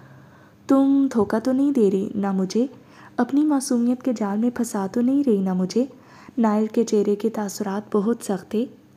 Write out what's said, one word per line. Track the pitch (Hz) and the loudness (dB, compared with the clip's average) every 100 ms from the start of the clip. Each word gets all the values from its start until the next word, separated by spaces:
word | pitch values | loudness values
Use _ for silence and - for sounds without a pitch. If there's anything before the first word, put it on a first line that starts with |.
| - - - - - _ - | -20 -20 -20 -20 -20 _ 2
"तुम | 269 277 277 269 | 4 4 4 2
धोखा | 233 202 220 | 0 0 0
तो | 254 | 0
नहीं | 262 285 | 0 2
दे | 277 196 | 2 2
रही | 190 208 208 | 2 -2 -4
ना | 196 | -2
मुझे? | 190 185 220 269 - - - - - | -2 -2 -2 -2 -6 -20 -20 -8 -4
अपनी | 240 277 302 | 0 2 2
मासूमियत | 277 262 240 240 254 | 0 0 0 0 0
के | 262 | -2
जाल | 220 202 208 | -2 -2 0
में | 247 | -2
फंसा | 240 233 208 190 | -2 -4 -4 -4
तो | 240 | 0
नहीं | 240 277 | 0 2
रही | 277 202 | 2 2
ना | 190 | 0
मुझे?" | 185 185 226 269 - - - - - | -2 0 0 -2 -6 -20 -20 -10 0
नाइल | 220 214 214 | 2 2 0
के | 240 | 0
चेहरे | 226 208 202 208 | 2 2 2 0
के | 226 | -2
तासुरात | 226 202 - 202 196 208 | -4 -8 -6 -6 -6 -2
बहुत | 208 202 233 | -2 0 -2
सख्त | - 185 - | -4 -6 -4
थे। | 214 269 - - | -4 -4 -8 -16